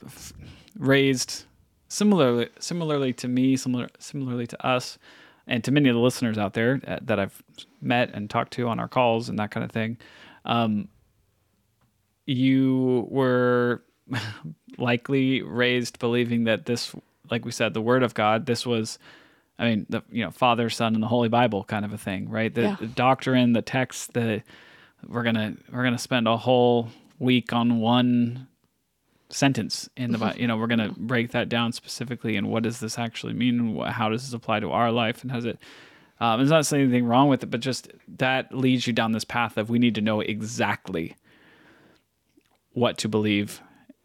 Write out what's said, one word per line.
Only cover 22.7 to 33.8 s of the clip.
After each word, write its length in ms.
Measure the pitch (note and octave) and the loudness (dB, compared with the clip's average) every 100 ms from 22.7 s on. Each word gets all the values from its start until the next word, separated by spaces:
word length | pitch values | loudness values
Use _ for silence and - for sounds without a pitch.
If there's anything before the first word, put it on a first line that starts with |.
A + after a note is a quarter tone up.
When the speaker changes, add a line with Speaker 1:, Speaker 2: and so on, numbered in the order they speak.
| G2 | -2
Speaker 1:
the 80 | A2 | -6
doctrine, 680 | A#2+ B2+ C3 C3+ B2+ B2 | 0 2 2 2 2 4
the 80 | A#2 | 2
text, 520 | - C3 B2+ - - | 0 -2 -4 -8 -6
the, 300 | B2 A#2 G#2+ - - - - _ _ - | -4 -2 -2 -6 -20 -20 -20 _ _ -8
we're 160 | A#2+ | -2
gonna, 320 | A#2 A2+ G#2+ - - | 0 0 -2 -6 -10
we're 120 | B2 | -2
gonna 140 | B2+ A#2+ | 0 -2
spend 300 | - B2+ A2+ | -2 0 2
a 100 | A2+ | 2
whole 520 | B2+ B2+ B2 A#2+ A2+ - _ - | 4 4 6 4 0 -10 _ -4
week 340 | B2+ B2 - | 2 2 2
on 260 | A#2 A#2+ A#2 | 0 2 2
one 680 | A2 B2 B2 A#2+ A#2+ B2+ C3 _ _ _ _ _ _ _ - | 2 4 4 2 0 -4 -14 _ _ _ _ _ _ _ -10
sentence 600 | - C#3 B2+ F#2 - - - | 0 2 2 -4 -6 -10 -6
in 140 | B2 | -4
the 60 | A2+ | -2
Bi-, 180 | A2 - | -2 -2
Speaker 2:
<laughs> 40 | |
Speaker 1:
you 80 | A#2+ | -2
know, 100 | A2+ | 0
we're 100 | A2+ | 0
gonna 200 | A#2 G#2 | 0 -2
Speaker 2:
Yeah. 60 | G2 | -4
Speaker 1:
break 340 | A2 A2 A#2 | -2 -2 0
that 180 | B2 F#2+ | -2 -2
down 220 | A#2 A#2 | -2 -2
specifically, 640 | - - - A#2 A#2+ A#2 G#2 | -4 -10 -10 -10 -6 -4 -2
and 120 | G#2 | -2
what 140 | A2 | -2
does 160 | A2+ A#2+ | -2 -4
this 180 | A2 A#2+ | -8 -6
actually 340 | A2+ - A#2 | -8 -8 -8
mean, 260 | A2 B2 A#2+ | -2 0 0
and 180 | A#2 D#2 | -2 -2